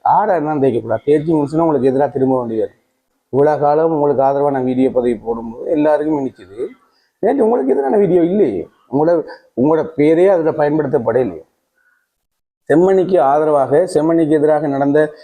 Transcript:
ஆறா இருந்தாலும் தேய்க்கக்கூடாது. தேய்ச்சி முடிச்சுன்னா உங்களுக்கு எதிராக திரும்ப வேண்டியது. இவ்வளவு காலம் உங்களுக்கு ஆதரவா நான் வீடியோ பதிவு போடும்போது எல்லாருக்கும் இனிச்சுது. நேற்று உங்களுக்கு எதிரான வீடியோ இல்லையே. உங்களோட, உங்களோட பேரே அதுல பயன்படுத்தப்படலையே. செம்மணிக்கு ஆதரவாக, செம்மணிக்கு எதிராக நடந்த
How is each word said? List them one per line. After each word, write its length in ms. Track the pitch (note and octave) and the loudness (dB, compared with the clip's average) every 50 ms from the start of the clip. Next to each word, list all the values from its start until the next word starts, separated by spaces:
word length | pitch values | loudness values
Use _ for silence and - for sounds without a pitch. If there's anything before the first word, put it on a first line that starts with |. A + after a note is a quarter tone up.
| - | -2
ஆறா 280 | - C#3+ F3+ G#3 G#3+ F#3 | 0 0 2 2 0 0
இருந்தாலும் 300 | D#3+ D3 D#3 D#3 C#3+ C3+ | -2 -2 -4 -2 -2 0
தேய்க்கக்கூடாது. 400 | C3+ A2+ A#2 A2 A#2 A2 A2 - | 0 0 -2 -4 -4 -6 -4 0
தேய்ச்சி 280 | D3 D3 D#3 D3 E3 E3 | 0 0 0 0 0 0
முடிச்சுன்னா 280 | D3+ C#3+ C3+ D#3 D#3+ | 0 -2 -2 -2 -2
உங்களுக்கு 280 | E3+ D#3+ D3+ C3 B2 C3+ | 0 0 0 0 0 0
எதிராக 240 | B2+ C3+ C#3+ C3+ - | 0 0 0 -2 -2
திரும்ப 260 | C3+ C3 C3 C3 B2+ | -2 -2 0 0 -2
வேண்டியது. 340 | A#2+ A2+ A2+ A2 G2+ - - _ _ _ _ _ _ _ _ _ _ _ | -2 -4 -4 -4 -4 -6 -8 _ _ _ _ _ _ _ _ _ _ _
இவ்வளவு 320 | - C3 C#3+ D3+ D3+ C3+ | -2 0 0 2 0 0
காலம் 300 | D3 D3 D3 D#3 D#3+ E3 | 0 0 0 0 0 0
உங்களுக்கு 320 | D#3+ D3 D3 D3 C#3 B2 C3+ | 0 0 0 0 0 0 0
ஆதரவா 280 | C3+ C#3 C#3 C#3+ C#3+ | 0 0 0 -2 -2
நான் 140 | C#3 C3 B2+ | -2 -2 -2
வீடியோ 260 | B2+ B2+ B2+ C3 C3 | -2 0 0 0 0
பதிவு 340 | A2 B2+ A#2+ B2 A#2 G#2 A2 | 0 0 0 0 -2 -4 -4
போடும்போது 460 | A2+ A#2 A#2 A#2 A2+ A2+ - - - | -6 -8 -8 -8 -12 -12 -10 -6 -4
எல்லாருக்கும் 560 | F3 D3+ D3 D#3 D3+ D3 D3+ D#3 D#3 C#3+ C3+ | -2 0 0 2 0 0 0 -2 -4 -4 -4
இனிச்சுது. 400 | B2+ - - F#2+ F2+ G2 A2+ C#3 G#3+ C4 - _ _ _ _ _ _ _ _ | -6 -10 -12 -18 -18 -12 -12 -10 -12 -12 -16 _ _ _ _ _ _ _ _
நேற்று 260 | - A3 C#4 C#4 A3+ | -2 0 0 2 2
உங்களுக்கு 280 | A3 A#3+ C4 C4 C4+ - | 2 0 0 0 0 0
எதிரான 240 | - C4+ C4+ A#3+ | 0 0 0 0
வீடியோ 260 | G#3 G3+ E3+ F3+ F3 E3 | 2 2 2 2 2 2
இல்லையே. 460 | E3+ F#3+ G#3+ F#3 B2+ G2+ E2+ D2+ - _ _ _ _ A#2+ | 2 2 0 0 0 -2 -4 -8 -10 _ _ _ _ -2
உங்களோட, 320 | C#3 D#3 E3+ F3 D#3+ - - - - _ _ _ | 0 0 2 2 0 -2 -6 -12 -20 _ _ _
உங்களோட 260 | A#2 B2+ D3+ D#3+ D#3 C#3+ - - | -2 0 2 2 0 -2 -4 -2
பேரே 300 | - D3 D#3 E3 E3 F3+ G3 | 0 2 2 4 4 4 4
அதுல 220 | F#3+ E3+ D#3 D#3+ | 2 2 0 -2
பயன்படுத்தப்படலையே. 920 | D3 D#3 D3 D3 D3 D#3 D3 C3+ D3 C3+ A2 A#2 A2+ C3 B2+ G#2 E2+ D#2 - _ _ _ _ _ _ _ _ _ _ _ _ _ _ _ _ _ _ _ _ _ _ _ _ - | -2 -2 -2 0 0 -2 -2 -2 -2 -2 0 0 0 0 -2 -2 -6 -10 -16 _ _ _ _ _ _ _ _ _ _ _ _ _ _ _ _ _ _ _ _ _ _ _ _ 0
செம்மணிக்கு 520 | C#3+ D#3+ F3+ F#3+ F#3+ F#3+ F3 F#3 F#3+ F3 | 2 2 4 4 4 2 2 2 2 2
ஆதரவாக, 680 | C#3+ C3+ C#3+ D3+ D#3 D#3 D3+ C#3 C3+ B2 C#3 D#3 F#3 F#3 F#3 | 2 2 2 2 2 2 2 0 0 2 2 0 0 0 0
செம்மணிக்கு 360 | D3 D3+ E3 E3 E3 E3 D3 | 0 0 2 2 0 2 2
எதிராக 360 | D#3 D3+ C#3+ D#3 D3+ D3+ D#3 | 2 2 2 2 2 0 0
நடந்த 480 | D3 C#3 C#3 C#3 C#3+ C#3+ D3+ D#3 D3+ - - | -2 -2 -2 0 0 2 2 0 0 -4 -10